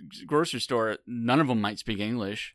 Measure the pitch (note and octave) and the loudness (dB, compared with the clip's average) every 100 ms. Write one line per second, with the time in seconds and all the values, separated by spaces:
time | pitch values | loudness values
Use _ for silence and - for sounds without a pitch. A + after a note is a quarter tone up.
0 | - - - D3 E3+ B2 - B2 A2 G#2 | -18 -16 0 2 2 -2 0 2 2 -2
1 | - A#2+ A#2 C3+ D3 A#2 G#2 G#2 - G2+ | -6 -4 2 4 4 2 0 -2 -4 -2
2 | G#2 A#2+ G2 G#2+ - | -2 -2 -4 -6 -10